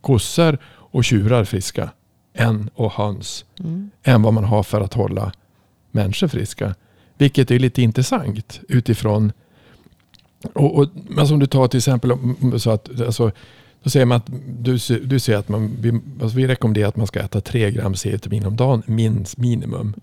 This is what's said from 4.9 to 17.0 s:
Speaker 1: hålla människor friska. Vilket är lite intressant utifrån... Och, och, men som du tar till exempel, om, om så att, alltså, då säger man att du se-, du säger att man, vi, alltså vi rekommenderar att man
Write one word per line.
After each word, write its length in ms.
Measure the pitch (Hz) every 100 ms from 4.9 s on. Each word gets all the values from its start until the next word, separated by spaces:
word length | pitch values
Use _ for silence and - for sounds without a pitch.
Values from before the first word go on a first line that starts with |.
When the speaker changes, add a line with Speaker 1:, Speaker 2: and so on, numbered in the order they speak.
Speaker 1:
hålla 380 | 120 101 101 101 - _ _ _ _ _
människor 380 | 107 101 101 180
friska. 460 | - - - 101 92 _ _ _ -
Vilket 320 | 143 139 127
är 80 | 123
lite 240 | 127 -
intressant 800 | 120 117 127 247 127 104 - - -
utifrån... 640 | 123 - 107 107 107 107 - _ _ _ - _ _ _ _ _ _ -
Och, 260 | - 147 151
och, 80 | 143 - -
men 180 | 143 143
som 100 | 151
du 80 | 139
tar 220 | 135 127
till 100 | 127
exempel, 340 | 127 123 123
om, 240 | 123 123 123
om 200 | 127 117
så 100 | 117
att, 300 | 110 - 120
alltså, 300 | 120 110 113 - - - _ _
då 80 | 139
säger 160 | 139 123
man 100 | 120
att 100 | - 123 - 123
du 200 | 117 127
se-, 200 | - 117
du 200 | 127 135
säger 200 | - 104
att 100 | 101
man, 280 | 104 107 120
vi, 200 | 117 117 - 131
alltså 140 | 113 127
vi 100 | 131
rekommenderar 400 | 127 117 107 104
att 80 |
man 100 | 113